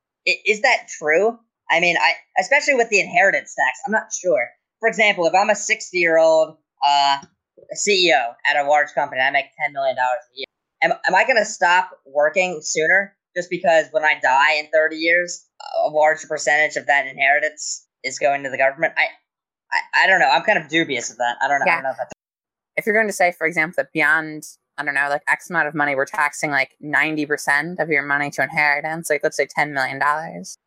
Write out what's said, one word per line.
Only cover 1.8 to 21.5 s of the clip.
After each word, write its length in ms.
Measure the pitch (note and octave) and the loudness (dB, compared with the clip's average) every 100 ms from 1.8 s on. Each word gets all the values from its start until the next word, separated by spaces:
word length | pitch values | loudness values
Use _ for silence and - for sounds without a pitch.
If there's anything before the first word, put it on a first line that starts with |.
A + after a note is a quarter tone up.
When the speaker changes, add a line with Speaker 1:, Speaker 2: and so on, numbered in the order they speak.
| F3 E3 | 2 2
Speaker 1:
I, 180 | E3 E3 _ - | 0 -2 _ -4
especially 360 | F#3+ C#4+ D4 | 0 0 2
with 140 | C4 A3+ | 2 2
the 120 | G3+ | 0
inheritance 540 | F3+ F3 F#3+ D3 - | 0 2 2 2 -4
tax, 240 | - C3 - - | -2 -2 -2 -4
I'm 60 | |
not 200 | G#3+ - | -4 -4
sure. 360 | - F3+ D3 A#2+ - _ _ | -6 0 0 -2 -10 _ _
For 80 | A3+ | -2
example, 380 | F#3 G#3 F#3 E3 | 2 2 2 2
if 80 | |
I'm 160 | F#3 G#3+ | 2 2
a 40 | |
sixty-year-old, 1040 | G#3 - A3 - F3+ E3+ E3 D#3+ D#3+ D#3 D#3 _ _ C#3+ | 0 -2 -4 -4 0 2 4 6 4 2 -4 _ _ 2
uh, 320 | C#3+ C#3 C#3+ - _ _ _ - | 4 4 0 -4 _ _ _ -14
C 340 | - - G3 F3 | -6 -2 2 4
E 60 | |
O 180 | D3 A#2+ - - | 2 0 -4 -2
at 100 | D3 | 0
a 80 | C#3+ | 2
large 240 | D3+ C#3+ | 2 2
company, 260 | - C3+ B2+ | -2 -4 -2
I 100 | C3 | 0
make 160 | C#3 C3+ - | 0 -4 -6
ten 100 | D3 | -8
million 240 | C#3+ C3+ B2+ | -4 -4 -2
dollars 260 | B2+ B2 - | -2 -2 -8
a 40 | C3 | -14
year, 60 | C3+ _ _ - | -16 _ _ -4
am, 100 | - - - | -2 -2 2
am 80 | |
I 100 | F3+ A3 | 2 4
gonna 180 | A#3+ | 2
stop 460 | G#3 - F3 F3+ - - _ | 0 0 2 2 0 -6 _
working 540 | C#3+ D3+ D#3+ F#3 D#3 | 0 2 2 -2 -2
sooner 540 | - D#3+ D#3+ F#3+ G3+ _ _ F3+ | -6 -2 2 2 0 _ _ -10
just 140 | F3 | -6
because 360 | F3 F3+ E3 D3 | -2 2 2 2
when 120 | D3+ | 0
I 140 | D3+ D3 | 0 0
die 340 | C#3 C3 D3+ | 2 4 4
in 140 | D3+ D3+ | 2 0
thirty 240 | D#3+ D#3 D#3 | 0 0 0
years, 500 | E3 F3 F3 - _ - - - | 0 0 0 -8 _ -20 -8 -4
a 40 | D#3 | -2
large 320 | D3+ D3+ D#3 - | 2 2 2 -4
percentage 500 | D3+ - D3 D3+ - | -6 0 0 0 -2
of 100 | C3 | 0
that 200 | C#3+ C3+ | 0 0
inheritance 800 | C3 C#3 D3 D3+ D3+ - - _ _ | -2 0 2 0 -6 -10 -12 _ _
is 160 | B2+ C3 | -12 -2
going 240 | D3 C#3 | -2 -2
to 60 | C#3 | -4
the 60 | C3 | -2
government? 360 | C3+ C#3 D#3+ - | -2 0 -4 -2
I, 120 | D3+ - _ _ _ _ _ | -4 -6 _ _ _ _ _
I, 320 | - - D3 | -6 -2 2
I 20 | F3 | 4
don't 140 | F#3 | 4
know. 100 | D3 | 4
I'm 120 | D#3 | 2
kind 160 | F#3 G3 | 2 -2
of 100 | D3 | 0
dubious 420 | D#3+ D3 B2 A#2 | -2 -2 -4 -6
of 80 | - | -4
that. 180 | A#2+ - | -4 -2
I 60 | |
don't 100 | C3+ | -2